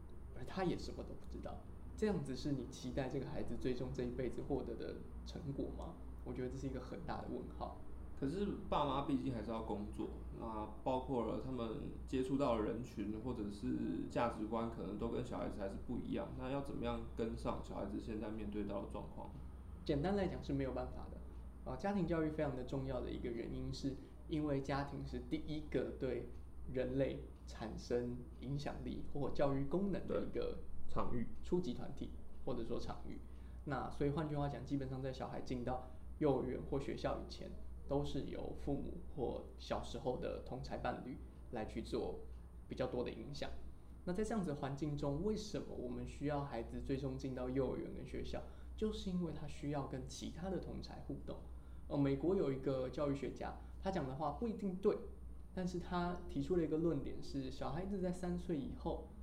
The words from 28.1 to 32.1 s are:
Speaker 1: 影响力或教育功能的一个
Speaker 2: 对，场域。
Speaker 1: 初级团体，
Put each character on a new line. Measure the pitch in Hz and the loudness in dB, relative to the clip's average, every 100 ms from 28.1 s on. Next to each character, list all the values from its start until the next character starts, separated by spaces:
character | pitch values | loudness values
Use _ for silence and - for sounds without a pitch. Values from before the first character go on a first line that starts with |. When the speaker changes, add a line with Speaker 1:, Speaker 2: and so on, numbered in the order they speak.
| 123 - - | -2 -4 -6
Speaker 1:
影 | 123 139 | -2 -2
响 | - 131 | 0 -2
力 | 123 - - | -2 -2 0
或 | 143 127 | 2 4
教 | 120 143 | 6 6
育 | 135 | 6
功 | 143 175 196 | 4 4 4
能 | 165 - | 2 2
的 | - | 2
一 | - 120 | 2 2
个 | - - - - - | 0 0 0 4 6
Speaker 2:
对， | |
场 | 117 107 | 8 8
域。 | 123 113 - | 6 4 2
Speaker 1:
初 | - 180 | 4 4
级 | 127 | 4
团 | 113 107 | 0 -2
体， | - - | -2 -4